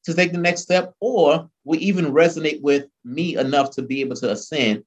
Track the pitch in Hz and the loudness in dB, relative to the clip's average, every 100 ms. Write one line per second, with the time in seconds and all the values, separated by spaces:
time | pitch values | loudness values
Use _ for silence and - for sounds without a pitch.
0 | - 165 175 170 175 170 - 185 185 _ | -2 0 0 0 0 -2 0 0 0 _
1 | 226 233 147 165 165 _ 139 160 190 180 | -2 4 4 4 -2 _ -4 -2 0 0
2 | 156 143 170 160 156 147 143 143 139 _ | 2 4 2 2 -4 -2 2 0 0 _
3 | 120 139 175 135 135 143 135 - 131 135 | -12 -6 -4 -2 0 0 0 -4 -6 -4
4 | 135 110 123 104 - 151 117 104 | -4 -4 -4 -4 -6 -2 0 -2